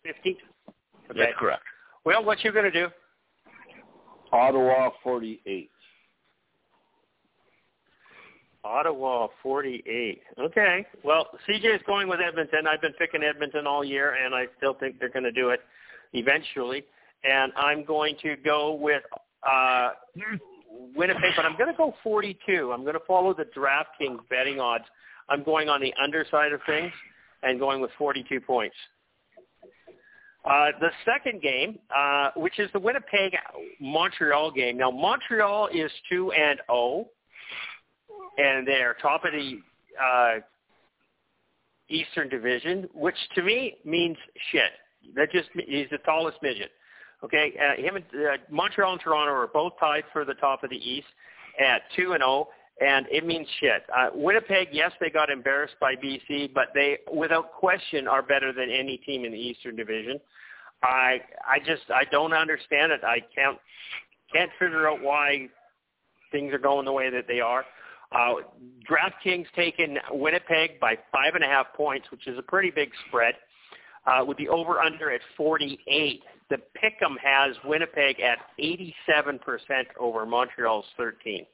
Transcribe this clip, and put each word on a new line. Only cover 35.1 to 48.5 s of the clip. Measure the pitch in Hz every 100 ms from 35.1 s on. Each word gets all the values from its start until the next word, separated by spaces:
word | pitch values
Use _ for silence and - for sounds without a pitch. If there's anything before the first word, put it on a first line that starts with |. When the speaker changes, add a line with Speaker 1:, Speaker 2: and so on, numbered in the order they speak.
| 247 - 226 208 208 208
Speaker 1:
is | 170 156 - -
two | 180 185
and | 156 151 139 -
oh, | 123 120 151 226 _ _ - - - - - _ _ _ 415 370 139
and | 139 135 131
they're | 135 123 117
top | 143 156
of | 175
the, | 151 139 117 _ _ _ -
uh, | 131 127 120 110 110 _ _ _ _ _ _ _ _ _ _ _ _ _ _
Eastern | 160 151 - 139
Division, | 127 117 123 151 185 185
which | - 196 - -
to | -
me | 180 233 262 -
means | - 170 170 160 - - -
shit. | 160 104 - _ _ - 117
That | 151
just, | 180 156
he's | 175 - 139 131
the | 147
tallest | - 156 165 -
midget. | 139 107 101 _ _ - - _
Okay, | 117 147 151 -
uh, | 143 139
him | 151 196
and, | 170
uh, | 139 151 139
Montreal | 123